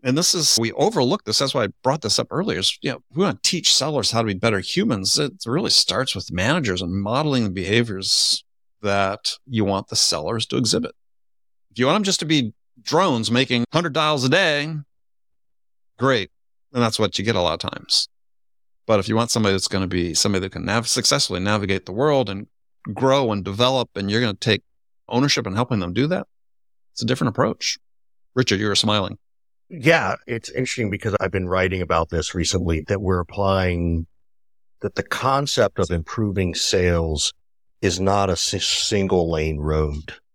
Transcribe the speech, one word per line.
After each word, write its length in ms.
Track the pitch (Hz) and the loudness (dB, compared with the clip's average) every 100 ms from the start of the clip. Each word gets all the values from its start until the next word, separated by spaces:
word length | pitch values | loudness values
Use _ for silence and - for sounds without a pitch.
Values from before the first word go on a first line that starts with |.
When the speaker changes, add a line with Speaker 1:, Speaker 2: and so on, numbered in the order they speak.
Speaker 1:
And 120 | 131 135 | 0 0
this 180 | 139 | 2
is, 220 | - - - | 2 2 2
we 100 | 113 | 0
overlook 520 | - 165 220 127 196 | 2 2 2 0 0
this. 160 | - 107 | -2 -2
That's 120 | 135 | 0
why 120 | 139 | 0
I 40 | 104 - | -2 0
brought 200 | 127 156 | 0 0
this 180 | 107 - | 0 -2
up 80 | - | 0
earlier. 300 | 143 208 80 | -2 -2 0
Is, 180 | 95 - | -2 -2
you 120 | 147 | -6
know, 80 | - _ | -6 _
we 120 | - | -2
want 180 | 190 101 | -2 0
to 80 | - | -2
teach 240 | 175 - | 0 2
sellers 380 | - 143 147 104 | 2 2 0 0
how 80 | 117 | 0
to 40 | 113 | 0
be 80 | |
better 260 | 95 117 101 | 0 0 0
humans. 580 | 95 - 208 110 95 - | -2 -2 0 0 0 0
It 140 | 147 98 117 | -2 -6 -4
really 240 | 135 208 | -2 2
starts 440 | - - 95 131 | 2 2 0 -2
with 180 | 98 - | -4 -6
managers 480 | 87 101 170 117 87 | -2 0 0 0 -2
and 120 | 87 95 | -2 -2
modeling 400 | 101 123 151 131 | -2 0 0 0
the 80 | 110 | 0
behaviors 960 | 92 87 113 117 95 95 - - - _ _ _ _ | -2 0 2 0 -4 -2 0 0 -2 _ _ _ _
that 500 | 104 98 98 104 - - - | -2 2 0 -2 -6 -8 -6
you 160 | 117 | -2
want 240 | 101 95 - | 0 -2 -2
the 80 | - | 0
sellers 500 | - 82 78 - - | 0 0 -2 -4 -2
to 100 | 123 | -2
exhibit. 340 | 117 - 247 - _ _ _ _ _ _ _ | 0 0 -2 -10 _ _ _ _ _ _ _
If 60 | 110 | -2
you 60 | 127 | 0
want 100 | 190 | 2
them 80 | |
just 160 | 196 180 | 0 -2
to 60 | 156 | 2
be 260 | 156 113 - _ _ | 0 0 -6 _ _
drones 520 | - 156 190 123 107 | -2 2 2 0 2
making 320 | 120 131 120 117 | 0 2 0 0
hundred 220 | 156 170 | 0 0
dials 280 | 139 151 151 | 0 0 2
a 60 | 127 | 2
day, 440 | 165 180 147 151 156 147 _ _ _ _ _ _ _ _ _ _ _ | 4 4 0 -2 -6 -10 _ _ _ _ _ _ _ _ _ _ _
great. 320 | 131 123 95 _ _ _ _ | 2 2 -2 _ _ _ _
And 100 | 127 | 0
that's 160 | 117 107 | 0 2
what 200 | 104 - | -2 0
you 60 | |
get 120 | 98 107 | 0 0
a 40 | |
lot 240 | 87 82 | 0 -2
of 60 | - | -6
times. 380 | - - - - _ _ _ _ _ _ _ - | -10 -2 -2 -2 _ _ _ _ _ _ _ 0
But 140 | 107 | 2
if 80 | 95 | 2
you 80 | 110 | 0
want 140 | 117 | 2
somebody 220 | 120 104 | 2 2
that's 140 | 98 - | 2 0
gonna 180 | 98 92 | -2 -2
be 280 | 90 87 | -2 0
somebody 260 | 80 - 95 | 0 0 0
that 100 | 95 | -2
can 120 | - | -6
nav-, 220 | 82 110 117 | -2 -2 0
successfully 520 | - - 143 - 90 | 0 2 0 0 -2
navigate 460 | 95 107 98 95 - | 0 0 0 -2 -4
the 60 | |
world 360 | 95 147 143 101 | -2 2 2 0
and 180 | 98 - _ _ _ - | -4 -12 _ _ _ -12
grow 380 | 104 131 139 127 | -2 2 2 2
and 120 | 101 | -2
develop, 460 | 95 98 123 131 117 - | -4 0 2 2 -2 -4
and 140 | 98 | -2
you're 100 | 107 | 0
gonna 140 | 123 | 0
take 280 | 98 - 101 _ _ _ _ - | -2 0 0 _ _ _ _ -4
ownership 380 | 117 139 139 104 | 0 2 0 -2
in 80 | |
helping 260 | 98 123 113 | -2 0 0
them 120 | 87 | -2
do 140 | 90 143 | 0 0
that, 180 | 175 - _ _ _ _ _ _ | -2 -6 _ _ _ _ _ _
it's 100 | - | -6
a 40 | 117 | -2
different 240 | 127 131 | 0 -2
approach. 480 | 107 170 - - - _ _ _ _ _ | 0 0 0 -6 -6 _ _ _ _ _
Richard, 260 | - 127 101 | 0 2 2
you 80 | 107 | 2
were 80 | 98 | 0
smiling. 420 | 110 104 92 95 _ _ _ _ _ | 2 0 0 -8 _ _ _ _ _
Speaker 2:
Yeah, 480 | 180 131 160 104 110 - | -2 2 4 2 -4 -6
it's 240 | 117 - | -8 -6
interesting 400 | - 127 - 107 | -6 -4 -2 -2
because 260 | 98 110 98 | -2 -2 -2
I've 140 | 95 | 0
been 160 | 92 90 | -2 -2
writing 340 | 92 92 92 | 0 0 0
about 280 | 85 87 82 | 0 0 0
this 240 | 82 - | -2 -2
recently, 480 | 92 80 95 90 80 | -2 -2 0 0 -2
that 180 | 76 98 | 0 -2
we're 180 | 95 90 | 0 -2
applying, 880 | 87 - 98 95 92 87 85 85 82 _ _ _ _ _ _ _ | -2 -2 0 2 2 0 0 -2 -4 _ _ _ _ _ _ _
that 120 | 104 | -8
the 80 | - | -6
concept 760 | - - 131 135 143 - 104 - | -6 -2 0 0 0 0 0 0
of 100 | 92 | -2
improving 640 | 87 80 - 107 95 92 | -2 -4 -2 -2 0 -2
sales 800 | 82 - 98 90 85 82 76 - - _ _ _ _ | -2 0 2 2 2 0 -2 -4 -6 _ _ _ _
is 160 | 95 87 | -2 0
not 300 | 95 101 98 | 2 2 2
a 40 | |
s-, 320 | 87 - 95 | 0 -2 -2
single 640 | - - - 104 95 92 82 | -2 -2 0 0 2 2 2
lane 280 | 82 78 76 | 0 0 -2
road. 560 | 73 78 76 73 76 - _ | 0 0 0 -4 -10 -18 _